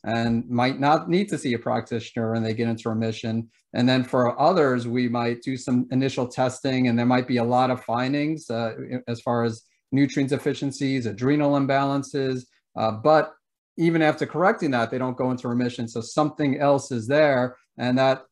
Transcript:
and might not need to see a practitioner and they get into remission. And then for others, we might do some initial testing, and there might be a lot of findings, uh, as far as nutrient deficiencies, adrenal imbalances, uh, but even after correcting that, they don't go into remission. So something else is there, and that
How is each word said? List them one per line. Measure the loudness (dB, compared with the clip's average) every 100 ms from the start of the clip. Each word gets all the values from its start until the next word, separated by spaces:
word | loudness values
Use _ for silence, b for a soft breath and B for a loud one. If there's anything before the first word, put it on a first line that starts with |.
and | -2 -2 0 -2 -2
might | 0 0 2
not | 2 2 2
need | 0 0
to | -4
see | -4
a | -4
practitioner | -2 -4 -4 -8 -6 -4 -2
and | -2 -2
they |
get | -2 -2
into | -2 -4
remission. | -2 -2 -4 -4 -4 -6 b _
And | 0 2
then | 2
for | 2 2 2 2
others, | 2 4 2 2 -2
we | -2 0
might | 0 -2 -4
do | -6 -6
some | 0 0 0
initial | 0 0 -2 -4
testing, | -2 -2 -2 -2 0 2
and | 2
there | 2
might | 2 2
be | 0
a |
lot | 2 2 2
of | -2
findings, | -2 -2 -2 -2 -2 -4 -6
uh, | -4 -4 -6 -10 -10 -8
as | -6
far | -2 0
as | 0 -4 _ _ _
nutrient | 0 2 0 -2
deficiencies, | -2 -2 -2 -6 -4 -2 -2 -4
adrenal | -2 0 2 2
imbalances, | 2 2 0 0 -2 -4 -4 -2 -4 -8 _ _ -4
uh, | -4
but | 0 4 4 4 -8 _ _ _ 0
even | 2 4
after | 2 2 -4
correcting | 0 0 2 -2
that, | 0 0
they | -2
don't | -4 -2
go | -2
into | -2 -2
remission. | -2 -2 -4 -6
So | -6
something | -4 0 0 0 -2 2
else | 2 2 0
is | -6 0
there, | 4 4 4 0 -4 B -6
and | 0 4
that | 4 2 -4